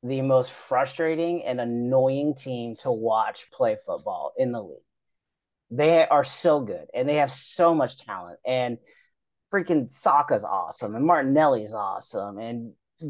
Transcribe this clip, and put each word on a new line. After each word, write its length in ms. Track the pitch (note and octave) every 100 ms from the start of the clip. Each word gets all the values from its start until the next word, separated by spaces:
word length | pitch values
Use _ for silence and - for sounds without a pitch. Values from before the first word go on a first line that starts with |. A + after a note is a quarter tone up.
the 200 | B2 C3+
most 300 | C3+ C3 B2
frustrating 920 | - - B2+ C#3 - D#3+ D#3+ E3+ F3
and 160 | - B2
annoying 760 | A#2+ A#2+ A#2+ C3 C3 C3+ D3 C#3
team 400 | C3+ B2 A#2+ A2
to 140 | C3+
watch 580 | A2+ A2+ A2 G#2+ - -
play 260 | - A#2 G#2 -
football 480 | D#2 G#2 F2+ C#2+ -
in 140 | A#2+
the 100 | A#2+
league. 160 | F#2+ C2+ _ _ _ _ _ _ _ _ -
They 380 | A#2+ D#3 E3 -
are 160 | D3
so 380 | C3+ - E3+ D3
good, 260 | G#2+ E2+ -
and 140 | A#2+ C3+
they 80 | D3
have 160 | C#3+
so 420 | - - - E3+
much 240 | D#3+ B2+ - -
talent, 340 | F#2+ F2 - B2
and 320 | B2+ B2 A#2 _ _ _ _ _ _ _
freaking 380 | G3 E3+ D#3 A2+
Saka's 540 | - F3+ C#3+ C#3+ A2+
awesome, 520 | G2 F#2+ E2 - G#2 A2+
and 100 | D#3
Martinelli's 680 | E3 C3+ D3 D3+ A#2+ G#2
awesome, 640 | G#2+ G2 F#2+ - G#2 G2+ G2+
and 360 | A2+ A#2+ A#2 - _ _ D#3